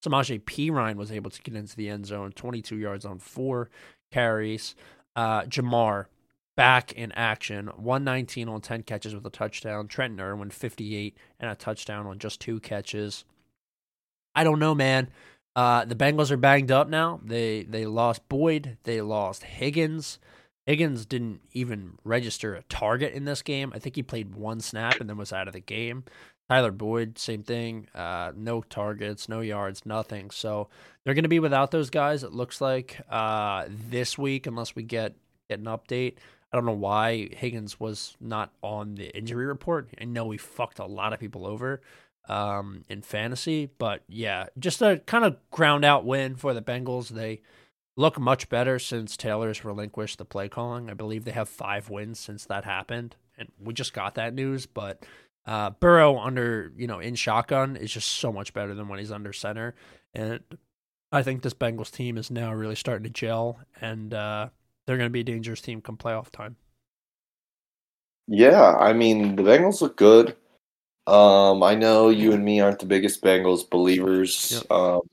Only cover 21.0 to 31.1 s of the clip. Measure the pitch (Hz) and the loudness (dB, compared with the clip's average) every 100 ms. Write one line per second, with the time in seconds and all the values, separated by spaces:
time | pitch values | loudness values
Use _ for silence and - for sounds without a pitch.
21 | 107 127 117 101 _ 123 123 107 90 - | -6 -6 -6 -12 _ -8 -6 -6 -12 -12
22 | 110 120 117 - 110 90 - - 107 123 | -2 -2 -2 -6 -8 -10 -10 -4 -2 0
23 | 147 139 143 139 - 139 135 - 131 127 | -2 -6 -8 -8 -6 -6 -6 -10 -10 -10
24 | 123 117 101 104 110 113 - 110 117 127 | -8 -8 -10 -10 -8 -8 -8 -6 -4 -4
25 | 110 104 98 95 95 92 - 107 117 123 | -6 -10 -8 -8 -8 -12 -12 -10 -8 -10
26 | 127 - - _ - 131 117 98 107 117 | -14 -20 -20 _ 0 2 2 -2 -4 -4
27 | 113 110 - 110 104 117 117 113 - - | -4 -8 -10 -10 -6 -6 -6 -10 -14 -12
28 | 85 87 87 78 110 117 - - 104 104 | -8 -8 -8 -10 -6 -6 -8 -8 -8 -6
29 | 104 104 - 113 113 104 98 98 110 110 | -10 -10 -10 -8 -6 -6 -8 -10 -8 -8
30 | 107 104 98 - 110 104 104 _ - _ | -8 -12 -14 -10 -6 -6 -8 _ -20 _
31 | 135 | -2